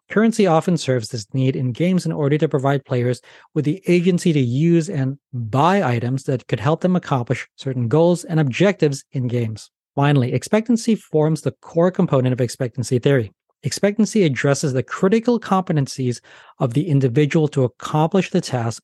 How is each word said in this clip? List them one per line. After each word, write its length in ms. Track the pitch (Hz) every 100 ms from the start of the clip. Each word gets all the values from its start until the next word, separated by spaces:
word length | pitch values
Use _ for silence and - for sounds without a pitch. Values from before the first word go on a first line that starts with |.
| -
Currency 360 | 202 226 220 190
often 300 | 160 185 165
serves 320 | - 127 110
this 180 | 117 -
need 220 | 135 131 135
in 160 | 127
games 340 | 117 175 185 160
in 60 |
order 260 | 160 143 151
to 120 | 156
provide 340 | 143 135 139
players 380 | - 127 123 123 - - _
with 100 | 160
the 180 | 135 190 -
agency 460 | 175 175 180 180
to 80 | 147
use 480 | 120 127 170 170 160
and 280 | 151 135 139 _
buy 500 | 127 110 131 165 202
items 420 | 143 120 117 131
that 220 | - 131 -
could 120 | 127
help 220 | 147 160
them 160 | 180 180
accomplish 500 | - 131 123 123 - -
certain 320 | 135 127 117
goals 380 | 151 170 170 -
and 120 | 160
objectives 680 | 139 113 196 - 151 135 -
in 140 | 139 123
games. 440 | 120 113 107 - _ _ -
Finally, 380 | 143 143 123
expectancy 600 | 131 - 214 226 226 - 202
forms 480 | - 156 156 160
the 80 | 135 -
core 300 | - 165 180
component 420 | 180 175 139 127
of 80 | 123
expectancy 580 | 120 - 123 - 117 123
theory. 320 | 143 139 104 - _ _
Expectancy 600 | - - 202 208 208 220
addresses 500 | 165 120 139 139 147
the 100 | 127
critical 560 | - - 190 226 226 233
competencies 800 | - 190 185 151 127 - 123 123 - - - -
of 140 | 135
the 160 | 117 180
individual 580 | 139 131 127 147 165 151
to 160 | 139
accomplish 680 | 123 - - 151 160 196 -
the 100 | 180
tasks 420 | - 123 117 -